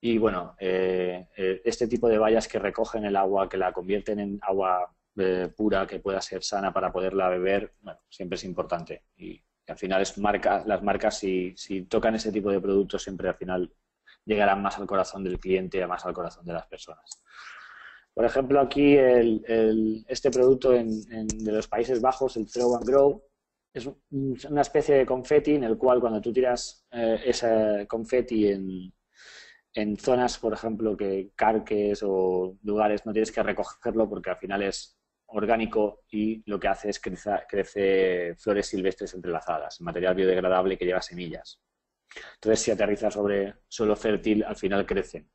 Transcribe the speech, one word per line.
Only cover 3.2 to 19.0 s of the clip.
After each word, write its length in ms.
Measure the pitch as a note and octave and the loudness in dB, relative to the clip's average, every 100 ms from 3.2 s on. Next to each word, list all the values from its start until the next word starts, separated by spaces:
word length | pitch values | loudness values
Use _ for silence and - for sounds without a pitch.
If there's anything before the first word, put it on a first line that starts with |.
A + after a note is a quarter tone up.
| F#2+ G2 F#2+ | 0 0 0
que 80 | F#2+ | -2
la 160 | F2+ | -2
convierten 480 | F2+ F2+ G2+ G2 G#2 | -4 -4 -4 -2 -4
en 180 | G2+ G2+ | -4 -6
agua, 520 | G2+ F#2+ F#2+ F2+ F2+ _ _ - | -4 -2 0 0 -2 _ _ -4
eh, 360 | F#2+ F#2 F2+ - | 0 0 -2 -2
pura, 280 | G#2+ G2 | 0 0
que 140 | F#2+ F#2+ | -2 -6
pueda 220 | G2 F#2+ | -4 -4
ser 240 | - F#2+ | -4 -8
sana 280 | - G2+ G2 | -6 -2 -2
para 200 | F#2 F#2 | -2 -2
poderla 360 | F2+ F#2 F#2+ F#2 | -2 -2 0 2
beber, 460 | F2+ F#2 G2 G#2 _ | 2 2 0 -2 _
bueno, 180 | - E2 _ | -18 -18 _
siempre 280 | - F2+ F2+ | -14 -8 -8
es 80 | |
importante. 640 | F#2+ F2 E2 E2+ E2+ D#2 _ _ | -6 -6 -4 -4 -6 -14 _ _
Y, 160 | F2+ | -18
y 380 | E2+ _ _ _ | -18 _ _ _
al 60 | D#2+ | -10
final 240 | F#2 F#2+ | -2 0
es 160 | G2 - | 0 0
marca, 440 | G#2 G2+ G2 G2 | 0 2 2 0
las 180 | G#2+ G2 | 0 -2
marcas, 360 | G2+ G2 G#2+ - | 0 0 0 -2
si, 380 | G2 F#2 F2+ F#2 | -2 -2 -4 -8
si 260 | - G2 | -8 -8
tocan 320 | F#2 A2+ A2+ | -2 0 0
ese 160 | A2 A2+ | 0 -2
tipo 200 | G#2 G2+ | -2 0
de 100 | G2 | 0
productos, 420 | F#2+ G2 G2 G2 | 2 2 0 -4
siempre 260 | - F#2 F#2 | -8 -6 -6
al 60 | |
final 400 | - F#2 F#2 F2+ _ _ _ _ _ | -6 -4 -4 -4 _ _ _ _ _
llegarán 380 | - G#2+ G2+ G2 | -4 2 4 2
más 160 | G2 G2+ | -2 -4
al 80 | G2 | -4
corazón 380 | G2+ F#2 G2 | -2 -2 -4
del 160 | F#2+ F2+ | -6 -6
cliente, 440 | F#2 F#2 F#2 F#2+ F2+ | 0 0 0 -4 -4
más 200 | F2 F2+ | -4 -6
al 80 | |
corazón 320 | F2 E2+ - E2+ | -6 -8 -10 -10
de 60 | |
las 140 | E2+ - | -10 -10
personas. 560 | - - D#2+ _ - _ - - - - - - - _ | -18 -18 -20 _ -20 _ -20 -20 -20 -20 -20 -20 -20 _
Por 100 | - | -2
ejemplo, 360 | A#2 C3 C3 C#3 | 0 0 2 2
aquí 360 | C3 C#3+ C#3+ | 2 4 6
el, 480 | C#3+ | 8